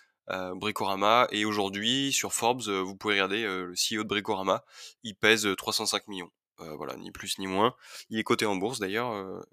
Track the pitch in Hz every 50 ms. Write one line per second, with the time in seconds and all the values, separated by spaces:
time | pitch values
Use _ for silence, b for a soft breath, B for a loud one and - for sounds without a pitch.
0 | b b b b b - 92 92 92 92 92 92 98 104 101 - 107 98 98 98
1 | 101 104 113 123 123 - - 107 107 107 104 104 98 98 98 101 107 117 127 135
2 | 139 139 131 - - 95 - - 117 117 127 131 110 104 98 95 92 95 98 95
3 | - 107 101 98 95 95 98 113 113 101 95 92 90 90 90 - - - 113 107
4 | 107 98 101 107 92 113 104 95 95 98 98 117 - B B B B B B B
5 | - 113 95 - - 107 113 110 104 101 92 - - 113 110 - 110 104 110 101
6 | - 110 101 92 87 82 _ _ _ _ _ - 87 80 78 - 76 65 65 -
7 | - 95 95 - - 95 - - 95 95 95 95 107 123 - B B B B B
8 | B B 110 110 104 - 117 - 120 107 98 92 95 117 135 117 101 95 101 113
9 | 123 123 110 98 95 95 90 92 90 _